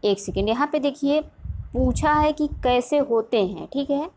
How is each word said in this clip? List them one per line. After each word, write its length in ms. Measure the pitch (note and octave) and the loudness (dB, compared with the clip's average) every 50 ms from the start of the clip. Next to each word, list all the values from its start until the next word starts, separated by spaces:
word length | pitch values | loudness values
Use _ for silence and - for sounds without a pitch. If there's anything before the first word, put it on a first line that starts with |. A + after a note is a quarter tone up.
| - | 2
एक 160 | G#3 G3 G3 | 0 0 0
सेकेंड 300 | - - F3 G3 G3 G#3 | -2 -6 -2 -2 0 0
यहाँ 200 | A3+ A#3+ C#4+ D4 | 0 0 0 0
पे 80 | D4 D4+ | 0 0
देखिए 420 | C4 C#4+ C#4 - - C#4 C#4+ D#4 D#4 - _ - - - - - - - - | -2 -2 -2 0 0 0 0 0 0 -4 _ -16 -12 -10 -10 -10 -10 -6 -2
पूछा 400 | A#3+ B3+ B3+ A#3+ - - D#4 D4+ | 0 2 2 2 2 2 2 4
है 200 | D4+ D4+ D4+ D4+ | 4 4 2 2
कि 140 | D4+ D4+ D4 - - - | 0 -2 -2 -2 -2 0
कैसे 340 | B3+ B3 B3 B3 - D4+ D4 | 2 2 2 2 2 2 0
होते 480 | C4+ - A#3 A3+ A3 A3+ - A3+ G3 | 2 2 2 0 0 0 0 0 0
हैं, 220 | F3+ F3 D#3+ D#3+ - | 0 -2 -6 -10 -8
ठीक 220 | - C4+ C#4 C#4 | -4 -6 -2 0
है? 200 | C#4+ C#4 D4+ F#4 _ | -2 -2 -2 -6 _